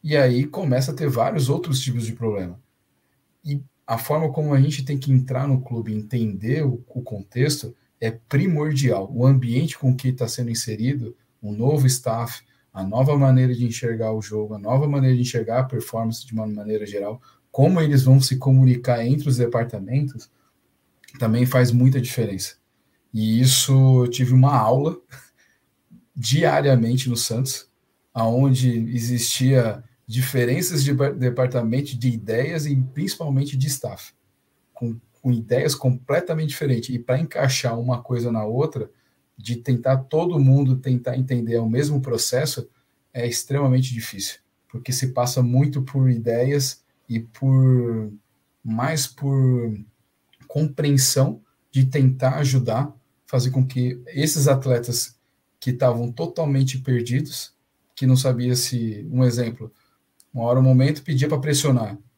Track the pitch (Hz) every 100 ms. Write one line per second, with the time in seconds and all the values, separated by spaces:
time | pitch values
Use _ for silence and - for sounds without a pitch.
0 | 156 143 127 123 143 - 170 127 135 151
1 | 147 - 120 170 127 160 175 127 131 117
2 | 113 110 113 101 90 95 _ _ _ _
3 | _ _ _ _ 151 143 - _ - 113
4 | - 151 156 160 147 139 147 143 131 139
5 | 139 127 123 131 143 127 - 117 107 107
6 | 104 123 110 92 110 151 143 117 - -
7 | - 104 95 123 147 - 127 - _ _
8 | 113 113 _ 143 190 151 151 135 135 -
9 | 95 117 131 131 120 120 165 - 135 127
10 | 131 127 117 - 117 113 - 104 120 143
11 | 107 - _ _ 104 104 123 151 131 127
12 | 123 113 117 - _ _ _ 95 95 110
13 | 139 143 135 131 127 120 120 113 120 113
14 | 113 110 104 107 107 107 104 131 147 139
15 | 131 123 123 120 110 120 131 131 - 120
16 | 113 113 - 110 107 104 107 107 104 101
17 | 101 120 _ _ _ - 151 180 151 139
18 | 131 135 131 131 139 131 127 123 - 120
19 | 117 147 143 120 120 120 117 104 98 131
20 | 135 - - _ _ _ _ _ _ _
21 | - - 113 117 123 127 120 120 131 131
22 | 123 - 110 98 - - _ _ _ _
23 | _ 110 110 113 131 127 - 135 131 127
24 | 123 123 127 131 135 131 107 135 151 175
25 | _ - _ _ _ _ _ _ _ -
26 | _ - 113 143 160 143 143 123 113 127
27 | 127 117 - 113 131 - - _ _ _
28 | _ 117 113 123 139 123 127 117 113 123
29 | 117 123 - - 131 135 113 104 - _
30 | - 120 131 127 120 147 - 156 139 135
31 | 139 - 127 120 127 127 113 127 143 120
32 | 123 110 98 113 151 165 147 135 131 147
33 | 190 - 156 135 139 131 143 - - -
34 | - _ _ _ _ _ _ - 120 113
35 | _ _ 131 120 110 127 143 - 127 127
36 | - 147 175 160 156 - 143 120 - 120
37 | - 131 165 - 135 - 123 117 123 123
38 | - 123 120 113 107 123 156 110 104 _
39 | _ _ _ - 104 120 - 123 131 135
40 | 131 156 180 160 131 139 131 131 131 123
41 | 123 127 131 123 113 117 113 123 147 139
42 | 131 117 - 123 151 - - _ _ _
43 | _ 123 120 120 - 139 135 127 131 117
44 | - 98 95 - _ _ _ 127 - 127
45 | 131 123 123 - 120 127 143 139 131 139
46 | 131 117 117 117 131 143 135 - _ _
47 | - 113 117 - 135 131 131 127 120 113
48 | 107 104 _ _ _ _ 117 113 139 160
49 | - - 139 135 131 123 117 104 - _
50 | _ _ _ _ - 147 151 - 147 139
51 | 131 139 131 - _ _ _ 135 131 151
52 | 131 131 131 147 135 131 113 110 - -
53 | _ _ _ 127 127 131 131 127 123 123
54 | - 139 156 156 135 127 131 120 117 120
55 | - _ _ _ _ _ 123 123 127 117
56 | 120 117 170 - 151 135 131 135 - 123
57 | 120 160 - - - _ _ _ _ -
58 | 131 127 131 123 123 123 - 123 113 104
59 | - 127 123 113 117 117 110 _ _ _
60 | _ _ _ 127 117 127 131 127 139 156
61 | - 131 147 151 147 139 143 123 107 104
62 | _